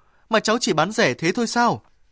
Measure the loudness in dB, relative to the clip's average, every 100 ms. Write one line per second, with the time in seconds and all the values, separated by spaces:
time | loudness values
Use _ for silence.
0 | _ _ -2 -2 0 -2 0 0 0 2
1 | 0 0 -2 -2 -2 0 0 -2 _ _
2 | _